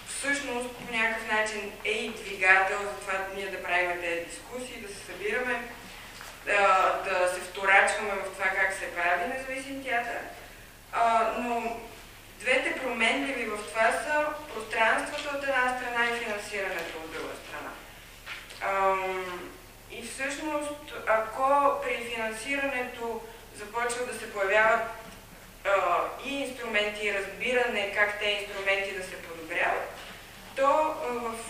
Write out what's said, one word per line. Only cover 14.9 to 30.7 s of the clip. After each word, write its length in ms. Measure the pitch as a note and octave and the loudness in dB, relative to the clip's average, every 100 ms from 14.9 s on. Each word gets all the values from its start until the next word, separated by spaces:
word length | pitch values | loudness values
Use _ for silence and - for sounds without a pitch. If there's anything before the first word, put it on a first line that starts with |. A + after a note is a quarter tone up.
| C#4+ C#4+ D4 D4 C#4 | 4 0 -4 -4 -2
от 60 | |
една 340 | C#4+ C4 B3+ B3 | 2 4 4 2
страна 280 | B3 A#3+ A#3 | -2 0 2
и 140 | A#3 | 0
финансирането 800 | A3+ G#3 G#3 G#3 F#3+ F3 E3 D#3+ | -2 -4 -4 -4 -2 -4 -6 -8
от 160 | D#3+ | -8
друга 200 | D#3 D#3 - | -6 -8 -8
страна. 280 | - D3+ C3+ - - - - - - - - - | -10 -10 -10 -12 -14 -18 -18 -16 -12 -12 -12 -4
Ам, 880 | G3 G3 F#3+ F#3+ F#3+ F#3+ F#3 F3+ F3+ - - - - | 0 4 4 4 0 -2 -4 -6 -10 -14 -18 -18 -14
и 160 | A3 A#3 | -12 -10
всъщност, 880 | - C4+ D4 D#4 D4 D4 D4 - - - | -6 -4 -4 -2 -2 -2 -6 -10 -4 2
ако 640 | A3 A3 B3+ C4+ C#4 C#4 - | 2 2 2 6 6 6 4
при 220 | B3+ B3 A#3 | 0 -2 -4
финансирането 1080 | A#3+ A3 A3 C4+ C#4 C#4 B3+ B3 - A#3 A3 - - - - | -4 -4 -4 -2 0 0 -2 -4 -4 -4 -6 -8 -14 -16 -14
започват 520 | G#3 A#3 C4 B3 - | -6 -2 0 -2 -4
да 120 | A3 | -6
се 140 | A3 | -6
появяват, 480 | G3+ F#3+ G#3+ A3 A3+ A3+ - - - - - - - F#3+ | 0 4 6 6 6 2 -6 -12 -16 -16 -18 -18 -6 2
а, 320 | G3 F#3 E3+ - - C4+ | 4 4 2 2 -4 -4
и 40 | |
инструменти, 720 | C#4 B3+ B3 A#3 G#3 G#3 G#3 G#3 | -4 -4 -4 -2 0 0 0 -2
и 80 | |
разбиране 760 | G3 F#3+ F#3 A#3+ B3 A#3 G#3 G3 G3+ | 0 -4 -4 2 2 2 0 0 4
как 240 | G#3 - | 2 2
те 60 | G#3 | 0
инструменти 680 | G3+ G3+ G3 G3 G3 G3 F#3+ | 0 -2 -2 0 2 0 -4
да 60 | |
се 180 | F3+ F3+ | -6 -8
подобряват, 680 | - E3 D#3+ F3 - - - - - - - - - - | -10 -10 -6 0 0 0 -4 -10 -12 -14 -16 -16 -8 2
то, 60 | |
а, 460 | C4+ | 6